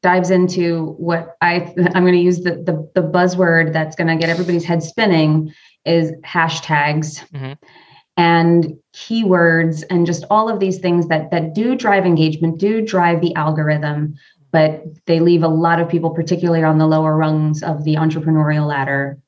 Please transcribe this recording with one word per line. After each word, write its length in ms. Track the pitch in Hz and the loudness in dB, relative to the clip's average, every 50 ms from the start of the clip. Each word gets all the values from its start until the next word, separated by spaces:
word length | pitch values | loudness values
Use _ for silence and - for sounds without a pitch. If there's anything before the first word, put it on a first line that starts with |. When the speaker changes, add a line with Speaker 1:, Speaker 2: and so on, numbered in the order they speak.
| - | 2
Speaker 1:
dives 280 | 185 180 185 180 175 | 2 2 2 2 2
into 640 | 190 180 185 180 180 185 175 170 170 165 160 156 156 - | 2 2 2 2 0 0 -2 0 -2 -2 -4 -6 -8 -8
what 380 | 165 170 170 165 165 - - _ | -4 -2 -2 -4 -4 -8 -6 _
I, 320 | - 175 175 180 - - - - 180 180 175 | -2 0 0 0 -4 -6 -2 0 0 2 2
I'm 100 | 185 180 | 4 4
gonna 120 | 180 180 | 4 4
use 240 | 175 175 180 180 170 | 4 4 2 0 0
the, 140 | 180 180 165 | -2 -4 -6
the, 340 | - 170 175 165 156 - - _ 190 | -4 -4 -4 -4 -4 -6 -4 _ -2
the 80 | 165 156 | -2 0
buzzword 640 | 156 180 180 185 175 180 185 170 165 165 165 156 156 | 0 2 2 2 2 2 2 2 4 2 2 2 0
that's 220 | 160 156 156 - | -2 -4 -4 -6
gonna 220 | - 175 165 165 | -4 -2 -2 0
get 120 | 160 165 165 | 0 0 -2
everybody's 360 | 165 170 180 170 175 170 160 | -2 -2 -2 -2 -2 -2 -2
head 180 | - 170 165 156 | -2 -2 -2 -4
spinning 720 | - - - 226 208 175 160 156 156 156 156 156 156 - _ _ _ _ _ _ | -6 -4 -2 0 2 2 2 2 2 2 0 0 -4 -10 _ _ _ _ _ _
is 260 | - 170 170 160 156 156 - - | 0 0 2 2 0 -4 -10 -14
hashtags. 960 | - - 175 165 165 - - - - 156 147 143 151 151 156 156 151 - - - - | -6 -2 0 0 0 -2 -6 -4 -2 0 0 0 0 -2 -2 -4 -4 -8 -14 -20 -18
Speaker 2:
Mm-hmm. 220 | 175 143 135 131 139 151 _ _ - - - _ - - _ _ _ - | -14 -12 -12 -12 -12 -14 _ _ -20 -20 -20 _ -20 -20 _ _ _ 0
Speaker 1:
And 580 | 170 170 170 170 165 170 170 170 165 151 156 - _ _ _ | 2 4 4 4 4 4 4 4 2 0 -4 -12 _ _ _
keywords 920 | - - - 226 226 226 196 185 175 170 170 165 165 165 165 160 156 - - | -20 -12 -6 -4 -2 0 2 2 4 4 4 4 2 0 0 -2 -4 -8 -4
and 160 | 185 170 170 | 0 0 0
just 220 | 170 170 151 - - | 0 -2 -6 -4 0
all 220 | 202 214 220 220 | 0 0 0 0
of 100 | 214 196 | -2 -2
these 180 | 196 190 180 - | -2 -2 -2 -2
things 300 | - 180 175 175 170 165 | -2 0 0 0 0 0
that, 220 | 170 156 156 - | -2 -2 -2 -2
that 240 | - 170 160 160 151 | -4 -4 -4 -4 -4
do 200 | 202 220 247 262 | -4 -2 -2 -2
drive 300 | 240 - 220 202 196 190 | -2 0 0 0 2 2
engagement, 540 | 180 170 156 160 156 156 156 165 165 165 160 | 2 2 2 2 0 0 -2 -2 -2 -2 -2
do 240 | 185 202 220 226 220 | -2 -2 0 -2 -2
drive 380 | 220 - 185 175 170 170 165 160 | -2 0 0 2 2 0 0 -2
the 120 | 170 - | -2 -2
algorithm, 800 | 165 151 151 156 156 156 151 151 147 151 151 147 147 151 151 151 - _ _ _ _ _ _ | -2 -2 -2 -2 -2 0 -2 -2 -2 -2 -4 -4 -4 -6 -6 -8 -12 _ _ _ _ _ _
but 340 | - 165 156 156 156 156 - 165 - - _ | 0 2 2 2 0 -4 -12 -18 -20 -18 _
they 120 | - 170 165 | -2 0 2
leave 240 | 165 170 175 170 165 | 4 4 4 4 2
a 60 | 165 | 2
lot 320 | 156 160 165 165 175 170 | 2 2 2 2 2 2
of 80 | 170 170 | 0 -2
people, 220 | - 170 160 165 | -2 -2 -2 -2
particularly 520 | 156 165 160 165 180 170 175 170 170 165 160 | -4 -4 -4 -2 -2 -2 0 0 0 2 2
on 140 | 156 156 | 2 2
the 100 | 156 160 | 2 2
lower 300 | 156 156 156 156 156 156 | 2 2 2 2 0 0
rungs 460 | 156 160 156 156 156 151 151 151 151 - | 0 0 0 0 0 0 -2 -2 -4 -4
of 220 | - 156 147 151 | -6 -6 -4 -2
the 100 | 156 151 | -2 -2
entrepreneurial 720 | 151 160 156 156 160 156 160 160 156 151 147 151 151 151 147 | 0 0 0 -2 -2 -2 0 0 2 2 0 0 -2 -2 -2
ladder, 500 | 147 139 135 139 139 139 139 139 139 139 _ | -2 -4 -4 -2 -2 -4 -4 -6 -8 -12 _